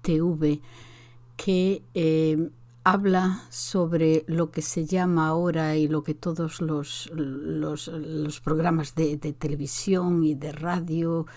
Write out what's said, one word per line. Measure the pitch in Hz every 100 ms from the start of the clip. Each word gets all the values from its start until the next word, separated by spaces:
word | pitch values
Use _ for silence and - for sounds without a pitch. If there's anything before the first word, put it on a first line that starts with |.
T | - 156
V, | 170 156 151 147 - - - - - - - -
que... | - 185 185 196 -
Eh, | 185 160 160 156 156 170 - - -
habla | 185 196 196 185 185 190 -
sobre | - - 190 165 165 160 160 -
lo | 165 160
que | 165
se | - 175 156
llama | 185 180 170 156
ahora | 160 175 160 156 156
y | 151
lo | 156
que | 151
todos | 151 175 165 160 -
los, | 160 147 143 - -
los, | 156 139 135 156 156 151 151 -
los | 165 156 156 151 -
programas | - 160 175 160 143 -
de, | 156 147
de | 156
televisión | 143 151 143 143 - - 185 180 170
y | 156
de | 143 147
radio, | 147 170 175 165 160 165 165 160